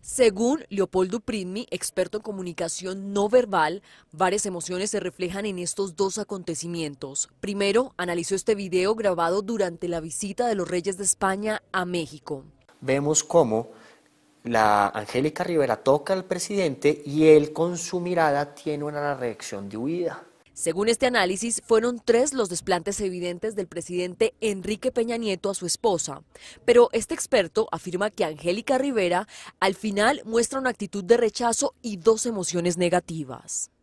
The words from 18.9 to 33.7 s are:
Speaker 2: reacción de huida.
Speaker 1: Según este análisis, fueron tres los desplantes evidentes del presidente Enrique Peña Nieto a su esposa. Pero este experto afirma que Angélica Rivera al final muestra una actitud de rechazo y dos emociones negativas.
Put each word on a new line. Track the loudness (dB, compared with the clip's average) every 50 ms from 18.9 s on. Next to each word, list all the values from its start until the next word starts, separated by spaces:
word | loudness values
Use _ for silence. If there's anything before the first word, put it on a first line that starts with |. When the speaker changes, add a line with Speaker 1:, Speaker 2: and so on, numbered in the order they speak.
| -6 -4 -2 -4 -2
Speaker 2:
reacción | -2 -4 -6 -6 -6 -10 -10 -10 -10 -10 -8
de | -8
huida. | -6 -4 -4 -4 -4 -4 -6 -6 -8 -16 _ _ _ _ _ _
Speaker 1:
Según | -6 -4 -4 -2 0 0
este | 0 2 2 2
análisis, | 2 2 2 2 2 0 -2 -2 -4 -4 -6 0
fueron | 2 2 4 4 2 -4 -4
tres | _ 2 4 4 4 2
los | 0 -2 -4
desplantes | -2 -4 -6 -2 0 -2 0 0 -4 -6 -4
evidentes | -4 -4 -4 -4 -6 -6 -6 -6 -8 -6 -6
del | -6 -8
presidente | -6 -8 -12 -10 -6 -4 -4 -4 -4 -2 _ 0 0 0 _
Enrique | -4 -4 -4 -4 -4 -6 -6 -2 -2 -2
Peña | 0 0 -2 -2 -2
Nieto | -4 -2 -2 -4 -2 -2 -4
a | -4
su | -4 -4
esposa. | -4 -6 0 2 0 2 2 -2 -6 -10 -12 -16 _ _ -20 -20 -20 -20 -6 _
Pero | 6 8 8 8 8
este | 4 -4 -2 -2 -6
experto | -8 -4 2 2 2 2 2 _ -2 -2 -2
afirma | -4 -8 -8 -6 -4 -2 -2 -4
que | _ -2 -2
Angélica | -2 -2 -4 -2 -2 -2 -2 0 0 0
Rivera | 2 2 0 2 2 2 2 2 0 -2 _ -14 -20 -20 -20 _ _
al | 0 0 0
final | 0 -4 -4 0 2 2 2 2 0 -4
muestra | -2 0 0 0 0 -2 -2
una | -2 -2
actitud | -4 _ -8 -8 -6 -8 4
de | 4 4
rechazo | 4 4 0 -2 0 0 0 0 0 -2 -4 _ _
y | -8 -8 -8
dos | 0 2 2 4 4 0
emociones | -4 -4 -4 -4 -2 -2 0 0 0 0
negativas. | 2 0 2 2 0 -2 -2 -8 -8 -8 -10 -12 -16 -12 -10 -8 -8 -8 -10